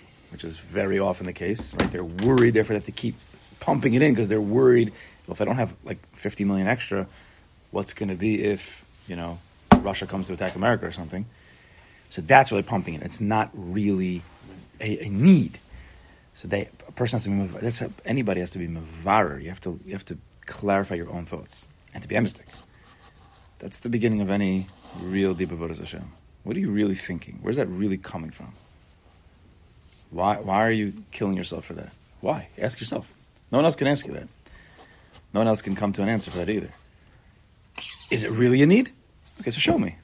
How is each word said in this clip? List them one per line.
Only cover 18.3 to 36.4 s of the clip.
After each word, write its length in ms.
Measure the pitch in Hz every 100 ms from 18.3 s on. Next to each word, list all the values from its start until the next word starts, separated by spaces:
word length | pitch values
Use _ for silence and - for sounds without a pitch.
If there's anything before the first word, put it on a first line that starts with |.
| 90
has 120 | 90
to 60 | -
be 80 | 85
mevarer. 760 | 82 80 80 87 107 90 69
You 80 | 76
have 100 | 92
to, 180 | 95 82
you 80 | 95
have 120 | 98 -
to 120 | 82 - - -
clarify 480 | - 101 98 98
your 160 | 87 82
own 160 | 85 82
thoughts 400 | 85 - - - - -
and 80 | -
to 60 | 90
be 60 |
emistic. 320 | 107 190 - - - - - - - - - - - - -
That's 200 | 98 -
the 80 | 120
beginning 340 | 120 117 110
of 80 | 98
any 360 | 98 98 95 95 - - 90
real 320 | 90 95 98
deep 160 | 87 92
avodas 280 | 82 82 80
Hashem. 320 | 80 - - - - -
What 140 | - 165
are 40 |
you 100 | 190
really 260 | 104 104 185
thinking? 420 | - 85 - 95
Where's 140 | 143 143
that 100 | 104
really 320 | 90 104 95
coming 320 | - 85 80
from? 220 | - - - - - - - _ - - _ - - - _ - - -
Why, 260 | 82 95 104
why 280 | 104 98 113
are 40 |
you 340 | 113 104 98 -
killing 240 | - 101 92
yourself 280 | 90 82
for 100 | -
that? 180 | 82 - - _ -
Why? 280 | - 156 - -
Ask 220 | 123 -
yourself. 320 | 117 - - - _ _ -
No 80 | 123
one 60 |
else 120 | 160 151
can 100 | 139
ask 200 | 143 -
you 60 |
that. 160 | - - - - - - - - - - - -
No 80 | 101
one 80 | 113
else 140 | 107
can 120 | -
come 180 | 95 104
to 80 | 98
an 60 | 101
answer 220 | 113 -
for 80 |
that 120 | 90